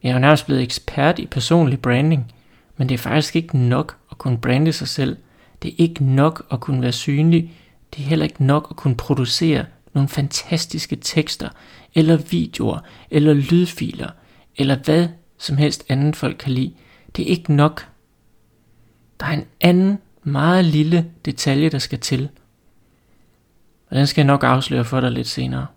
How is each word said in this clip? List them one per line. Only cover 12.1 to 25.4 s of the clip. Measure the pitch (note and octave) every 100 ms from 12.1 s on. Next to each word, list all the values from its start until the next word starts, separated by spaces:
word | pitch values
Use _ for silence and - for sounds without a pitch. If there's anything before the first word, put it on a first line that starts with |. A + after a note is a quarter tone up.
| E3
videoer, | D#3+ F3 D#3+ - A2+ - - - -
eller | D#3 D3+
lydfiler, | D3 C3+ E3+ F3 - - - - - _ _ _ -
eller | C#3 C3+
hvad | D3 D#3 F3 E3 _ _
som | - C#3
helst | D3 C#3+ -
andet | C3 D3 D3+
folk | C3+ -
kan | C#3
lide. | B2+ C3+ - _ _ - -
Det |
er | F#3
ikke | E3+ -
nok. | D3 D3 D#3+ - _ _ _ _ _ _ _ _ _ _ _ _ _
Der | C#3
er |
en | D3 - _
anden, | F3 F3+ F#3+ G3+ _ _
meget | - C#3 D3+ F3+ F3
lille | D3+ D3+ E3+ E3 - -
detalje, | C#3 - C#3 D#3+
der | C#3+
skal | - A2+
til. | - C3 C#3+ - _ _ _ _ _ _ _ _ _ _ _ _ _ _ _
Og | C3
den | C#3
skal | -
jeg | C#3
nok | C#3
afsløre | C3+ B2+ C3+ B2+ A#2
for | C3
dig | B2+
lidt | A#2+ A#2+
senere. | -